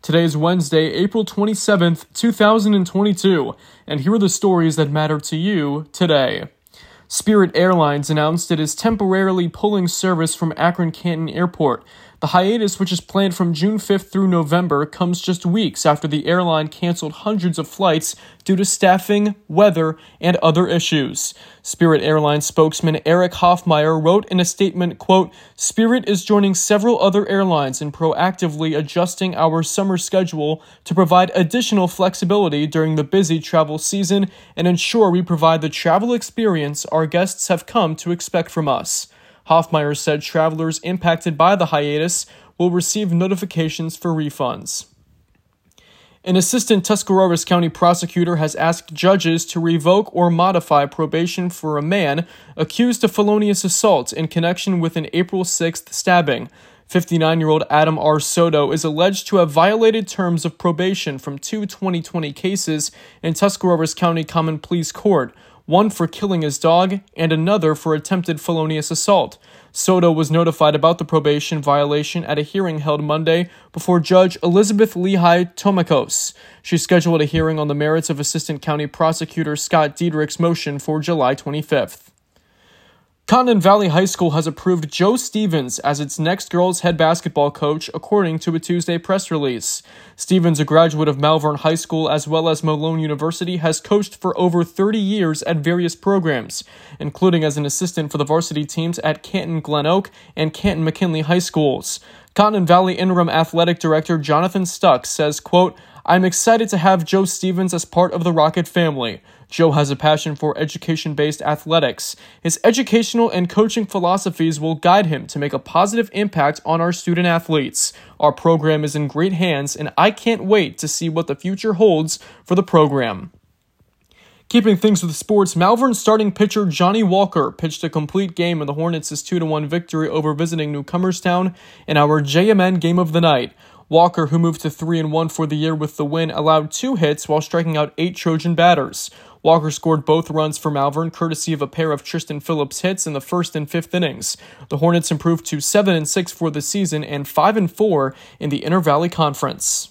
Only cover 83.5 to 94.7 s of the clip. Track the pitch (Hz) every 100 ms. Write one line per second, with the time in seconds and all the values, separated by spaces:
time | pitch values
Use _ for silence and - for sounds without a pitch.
83.5 | 220 185 208 196 156 190 - 175 147 160
84.5 | 156 185 175 151 - 180 240 - 214 214
85.5 | 160 127 - - 143 147 - 160 190 -
86.5 | 170 180 180 175 165 160 170 - - 143
87.5 | - 147 156 - 160 - 208 180 160 -
88.5 | 165 - 175 165 170 - 196 190 160 143
89.5 | 120 - - - - - _ - 185 170
90.5 | 147 147 156 165 151 156 139 151 160 151
91.5 | 147 156 165 - 160 156 151 147 160 165
92.5 | 156 160 151 156 160 156 147 156 170 180
93.5 | 180 160 156 - 208 202 - 185 - 180
94.5 | 170 170